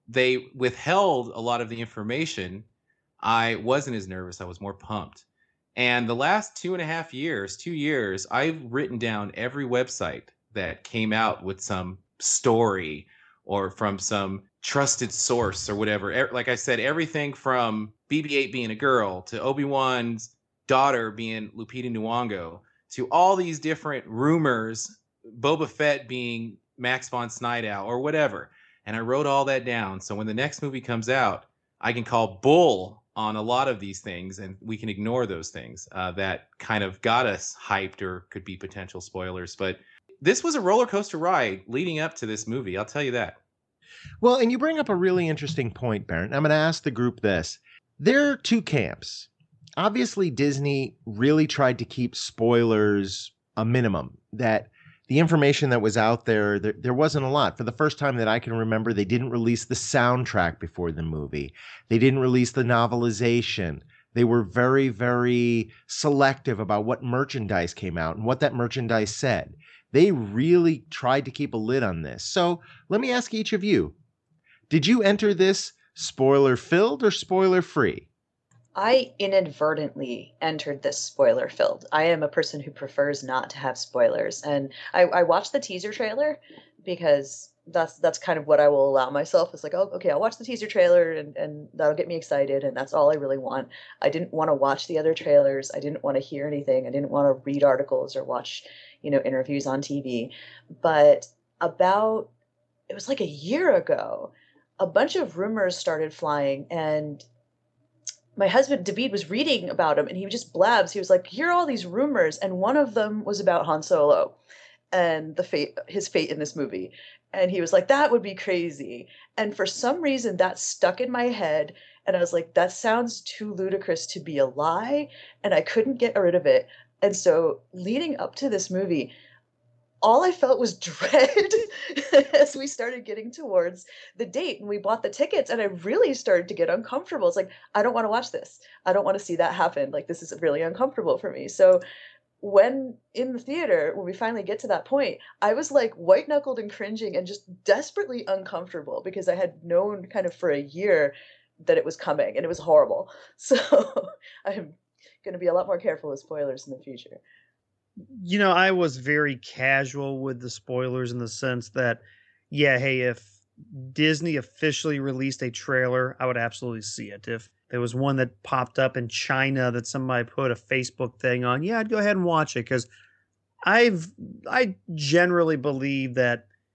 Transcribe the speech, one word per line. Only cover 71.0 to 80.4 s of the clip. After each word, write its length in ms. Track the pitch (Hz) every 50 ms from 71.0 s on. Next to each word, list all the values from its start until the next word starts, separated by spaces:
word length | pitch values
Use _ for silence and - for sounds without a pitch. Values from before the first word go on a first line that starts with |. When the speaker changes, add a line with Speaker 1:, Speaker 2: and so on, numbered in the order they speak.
| 127 123 131 143 131
Speaker 2:
to 80 | 135
keep 220 | 117 - 147 - -
a 40 | 113
lid 260 | 107 110 131 139 120
on 180 | 98 90 82
this. 240 | 78 69 58 - -
So 360 | - - 196 175 170 175 165 - - - - _ -
let 100 | 180 214
me 140 | 262 254 247
ask 200 | 247 240 - 233
each 200 | 220 214 - 220
of 100 | 196 185
you, 320 | 208 185 113 80 73 - _ _ _ _ _ _ _ _ _ _ _ _ _ _ _
did 180 | 156 160 139
you 180 | 180 247 247 208
enter 300 | 196 202 202 220 208 202
this 380 | 175 185 190 196 190 - - - _ _ _ _
spoiler-filled 1080 | - - - - - 131 135 139 139 139 135 131 120 - - 165 175 208 240 285 262
or 100 | - 214
spoiler-free? 1000 | - - - - 185 185 190 185 185 180 175 - - 156 123 90 - - - _ _ _ _ _ _ _ _ _ _ _ _ _ - 190
Speaker 3:
I 340 | 196 226 254 262 247 - - -
inadvertently 1160 | 202 196 196 190 180 156 143 - 156 151 156 156 151 143 - - 139 123 120 - - - _
entered 440 | _